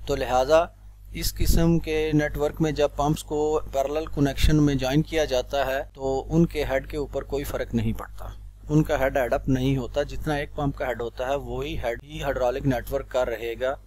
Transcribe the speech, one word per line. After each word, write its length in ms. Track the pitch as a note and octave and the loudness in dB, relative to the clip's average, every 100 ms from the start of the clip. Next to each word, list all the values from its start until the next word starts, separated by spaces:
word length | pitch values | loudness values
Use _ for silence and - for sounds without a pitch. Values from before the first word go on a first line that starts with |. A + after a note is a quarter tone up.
| - | -4
तो 80 | C#3 | -4
लिहाजा 520 | B2 B2+ C3+ D#3 E3+ - - - - E3 | 0 2 6 6 4 -6 -20 -20 -14 -4
इस 160 | E3 | -4
किस्म 460 | - - F3 E3 E3+ | 0 6 6 8 4
के 340 | D#3+ D#3 D#3 | 2 -2 2
network 480 | D3+ D3+ D3+ D3 - | 2 2 0 -2 0
में 140 | D#3+ | 0
जब 220 | C#3+ D3 - | 2 0 2
pumps 260 | D3 D#3 | 0 0
को 180 | - D3+ D3+ D#3 - | -2 -2 0 0 -2
parallel 320 | C3+ C#3 D3+ D#3+ - | -2 0 -2 -4 0
कनेक्शन 400 | C#3+ B2+ - D3+ | 0 4 4 6
में 200 | D3 C#3 | 4 2
ज्वाइन 240 | B2+ C#3+ | 2 0
किया 220 | D#3+ D#3+ | 0 0
जाता 400 | D3 B2+ B2+ C#3+ | 0 0 0 -2
है 180 | C3 C3+ D3+ | -2 -2 -6
तो 240 | C#3+ C3+ C3+ - | -6 -2 -2 0
उनके 340 | D#3+ E3+ D#3 | 4 4 2
head 220 | B2+ C3+ C#3+ | -2 -2 -2
के 100 | D#3 | -8
ऊपर 280 | C3+ C#3 | -6 -6
कोई 200 | C#3 C#3 | -4 -6
फ़र्क 300 | C#3+ B2+ B2+ | -4 -6 -4
नहीं 180 | A#2 A2+ | -2 -2
पड़ता, 420 | A2 - - - - - - - | -4 -8 -12 -14 -14 -16 -18 0
उनका 260 | D3+ D3+ D3 | 2 4 2
head 180 | C3+ C#3 | 2 2
add 180 | A#2+ | 0
up 140 | C#3 - | 0 2
नहीं 280 | C3 C3 C3+ | 0 2 0
होता। 260 | A#2 C#3+ | -2 -4
जितना 340 | C#3+ C3 D#3 C#3+ | -4 -4 -4 -4
एक 120 | D3 - | -4 -4
pump 200 | C#3+ C3+ | -4 -2
का 100 | C3 | -4
head 140 | A#2 | -4
होता 260 | A#2 - B2+ | -6 -6 -4
है 80 | C#3+ | -4
वही 360 | B2 B2 C#3+ D#3+ | -4 -6 -6 -4
head 240 | B2 A#2 | -4 -6
ही 160 | C#3+ D#3 | -8 -8
hydraulic 460 | C#3 C3 B2+ C3 C#3+ | -4 0 0 2 0
network 400 | B2 A2 C#3 C3 | 0 -2 -6 -2
का 100 | B2+ | -2
रहेगा। 540 | B2 A2+ A#2 A2+ B2+ C#3+ | -2 -2 -6 -4 -4 -4